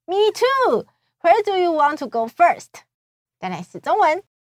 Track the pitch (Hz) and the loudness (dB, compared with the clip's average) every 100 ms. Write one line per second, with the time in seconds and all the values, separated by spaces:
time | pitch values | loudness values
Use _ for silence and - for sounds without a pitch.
0 | - 381 427 415 494 539 466 240 - _ | -6 0 0 0 -2 0 0 -2 -6 _
1 | _ _ 339 427 415 381 349 311 294 302 | _ _ 2 2 2 -2 0 0 0 -2
2 | 254 233 226 - 349 - - - - _ | -6 -6 -4 2 2 2 -10 -20 -20 _
3 | _ _ _ _ 185 165 175 - 269 403 | _ _ _ _ -10 -10 -12 -10 -2 2
4 | 339 339 - _ | 2 0 -6 _